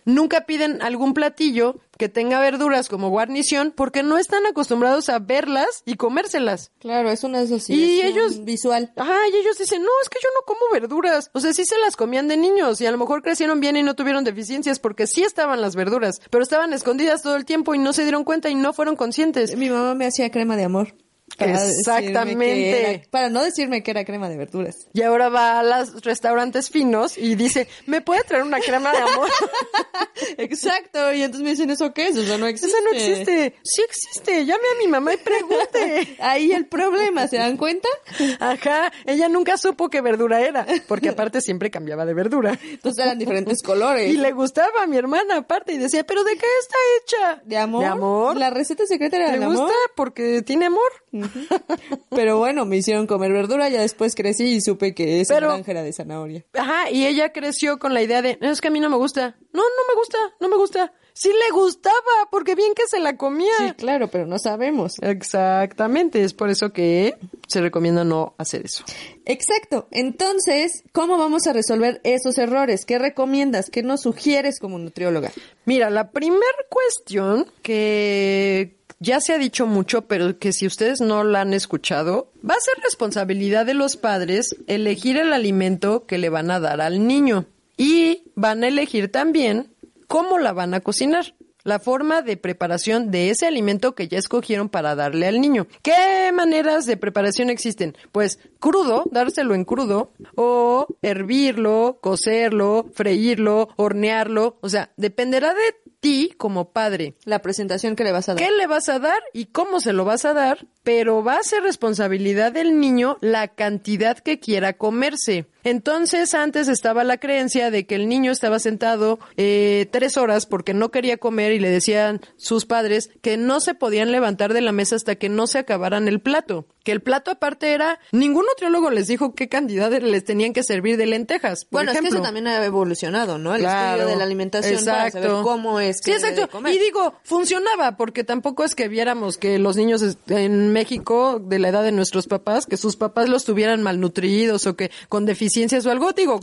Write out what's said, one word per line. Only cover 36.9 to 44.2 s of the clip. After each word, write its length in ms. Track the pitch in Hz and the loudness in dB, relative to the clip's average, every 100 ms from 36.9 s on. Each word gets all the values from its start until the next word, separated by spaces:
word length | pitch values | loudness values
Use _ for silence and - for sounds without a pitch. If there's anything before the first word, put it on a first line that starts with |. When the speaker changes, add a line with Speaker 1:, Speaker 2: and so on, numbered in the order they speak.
| 370 415 339 254 | 2 0 0 -2
Speaker 2:
¿se 100 | 240 | 0
dan 200 | 240 262 | -2 0
cuenta? 300 | 302 349 466 571 - - 277 254 | -2 -2 -2 -4 -8 -2 -2 0
Speaker 1:
Ajá, 520 | 240 269 285 302 339 - - | -2 -2 0 0 0 -4 -2
ella 240 | 285 330 | 0 2
nunca 280 | 349 349 381 | 2 2 0
supo 320 | 381 - 339 | 0 -2 -2
qué 120 | 294 | 0
verdura 400 | 240 220 233 226 | 0 0 2 4
era, 240 | 254 285 226 330 - | 2 0 -2 -2 -2
porque 220 | 202 208 | -2 -2
aparte 320 | 208 214 254 | -2 -2 -2
siempre 280 | 247 180 208 | -4 -4 -4
cambiaba 360 | 202 156 151 165 | -6 -8 -4 -2
de 80 | |
verdura. 440 | 165 208 277 214 247 | -2 0 2 0 -2
Speaker 2:
Entonces 400 | 311 294 254 240 254 | -8 -8 -6 -2 -2
eran 140 | 240 | -2
diferentes 420 | 220 190 196 240 | -2 -2 -2 -4
colores. 480 | - 190 240 262 202 | 0 0 2 2 2
Speaker 1:
Y 40 | |
le 140 | 302 | 2